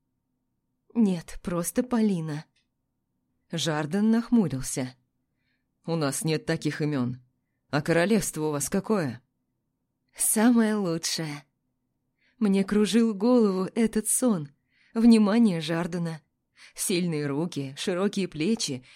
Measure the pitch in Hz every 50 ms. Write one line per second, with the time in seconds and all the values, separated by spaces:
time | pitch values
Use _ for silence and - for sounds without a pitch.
0 | _ _ _ _ _ _ _ _ _ _ _ _ _ _ _ _ _ _ - 233
1 | 226 196 185 165 160 - - - - 202 175 170 175 - - - 254 254 247 226
2 | 220 214 196 170 160 156 147 151 156 _ _ _ _ _ _ _ _ _ _ _
3 | _ _ _ _ _ _ _ _ _ _ - 165 131 165 156 151 156 143 160 202
4 | 208 220 226 226 233 - 240 233 202 151 127 131 127 - - 147 127 127 127 _
5 | _ _ _ _ _ _ _ _ _ _ _ _ _ _ _ _ _ - - 165
6 | 151 139 143 - - 165 156 151 151 - 160 160 - 151 143 - 151 147 151 135
7 | 123 120 127 127 _ _ _ _ _ _ _ _ _ _ - 147 151 - 165 165
8 | 170 185 226 202 151 - - 156 156 156 151 143 139 - - 196 185 - 220 202
9 | 165 131 113 123 _ _ _ _ _ _ _ _ _ _ _ _ _ _ _ _
10 | _ _ _ - - - - 214 214 247 247 233 226 214 214 208 202 175 165 165
11 | - - - - 165 151 147 143 - _ _ _ _ _ _ _ _ _ _ _
12 | _ _ _ _ _ _ _ - 220 202 190 196 190 190 202 208 214 190 175 233
13 | 233 226 214 190 208 240 254 247 220 202 185 185 185 - - - 233 214 - 220
14 | 214 - - - 254 254 214 170 147 - _ _ _ _ _ _ _ _ - 226
15 | 226 240 226 220 214 196 202 240 233 214 180 165 156 151 170 165 170 170 165 180
16 | 170 165 160 147 _ _ _ _ _ _ _ _ - - - - - - 202 170
17 | 180 175 160 147 147 147 139 143 165 175 - 143 139 135 139 - - - 180 175
18 | 190 208 - 202 185 170 - 151 151 196 226 214 - - 139 123 - - -